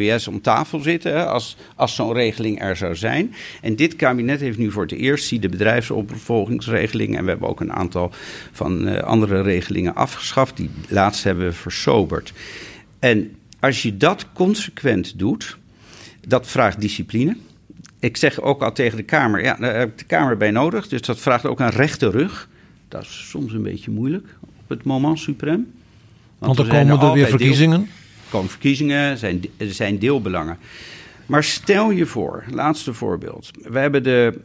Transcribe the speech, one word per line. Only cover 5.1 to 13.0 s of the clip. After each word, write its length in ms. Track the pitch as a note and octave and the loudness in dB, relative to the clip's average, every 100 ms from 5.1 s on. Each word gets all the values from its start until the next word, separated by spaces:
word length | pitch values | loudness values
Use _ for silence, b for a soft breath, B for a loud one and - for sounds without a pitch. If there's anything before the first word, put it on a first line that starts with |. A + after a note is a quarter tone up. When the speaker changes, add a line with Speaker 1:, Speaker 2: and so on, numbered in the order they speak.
| C#3+ - | 0 -2
Speaker 1:
zie 140 | A#2 | -2
de 100 | G2 | -2
bedrijfsopvolgingsregeling, 1700 | F2+ G#2 A#2 A2+ A2 G#2+ A2 - A#2 G#2 A#2+ A#2 A2 G#2+ G#2+ G#2+ - | 0 2 2 0 -4 -4 -10 -2 0 0 -4 -2 -2 0 -2 -2 -2
en 60 | |
we 60 | F#2 | -2
hebben 200 | E2+ E2+ | -2 -4
ook 100 | - | -4
een 120 | - | -6
aantal 380 | - F2+ F2+ F2 B B B B | -4 -4 -2 -4 B B B B
van, 360 | - D2+ F2 F#2+ | -6 -2 0 0
eh, 160 | F#2+ | -2
andere 380 | - A2+ G#2 G2 | 2 2 4 2
regelingen 540 | G2 F2+ - F#2 F2 - | 2 0 -2 -2 -2 0
afgeschaft. 600 | C3+ - - C3+ C3 - | -2 -4 -4 0 0 -2
Die 120 | D#2 D2+ D#2+ | -8 -8 -2
laatste 400 | G2 G2 - G2+ | 2 2 2 -2
hebben 180 | F2 F2+ | 0 -2
we 80 | |
versoberd. 800 | E2+ F2 - - A#2 E2 E2 - B B B B B B | -4 -8 -4 2 2 2 -2 -8 B B B B B B
En 340 | - | 0